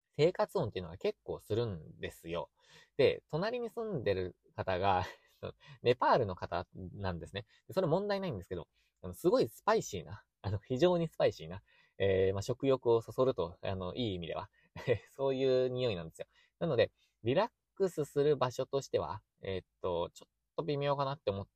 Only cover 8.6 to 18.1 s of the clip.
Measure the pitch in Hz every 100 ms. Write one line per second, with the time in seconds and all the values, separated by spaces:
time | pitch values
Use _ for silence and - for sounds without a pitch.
8.6 | - _ _ _ 92 87 170 254 131 -
9.6 | - 220 - 92 73 95 _ _ 101 101
10.6 | - 127 175 175 165 - 143 - 80 95
11.6 | - _ _ - 101 95 95 98 101 127
12.6 | 139 131 123 117 - 110 127 127 85 87
13.6 | 101 95 90 - 117 92 80 78 101 _
14.6 | _ - - 113 - - 135 131 131 127
15.6 | 127 127 127 92 82 - - _ _ -
16.6 | 170 120 101 _ _ _ 110 147 226 _
17.6 | _ - 190 - 143